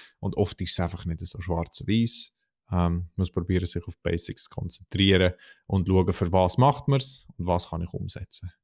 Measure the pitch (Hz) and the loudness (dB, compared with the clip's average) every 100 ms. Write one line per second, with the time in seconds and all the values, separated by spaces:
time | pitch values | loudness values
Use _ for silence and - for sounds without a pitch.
0 | - - 98 - 98 - 92 - 87 90 | -20 -8 -6 0 -2 0 0 2 0 -4
1 | 87 82 - - 87 82 82 - - 110 | -6 -6 -8 -8 -4 -4 -2 -6 0 0
2 | 117 - - _ _ _ - 90 87 87 | 2 -2 -6 _ _ _ -4 0 2 0
3 | 87 - 92 - 85 90 95 87 - - | -4 -4 -2 -2 0 0 0 -6 -10 -8
4 | 85 85 - - - - - - - 90 | -4 -2 -4 -8 -8 -8 -8 -10 -6 2
5 | 98 92 90 - - - - 95 92 95 | 6 6 4 0 -16 -18 -2 0 2 2
6 | 90 - 87 92 90 - 135 - - 135 | 2 0 2 4 4 4 2 2 0 0
7 | - - _ - 87 90 - 82 87 - | -2 -10 _ -8 0 0 -2 -8 -6 -8
8 | 95 - - - 87 _ | -10 -10 -12 -12 -14 _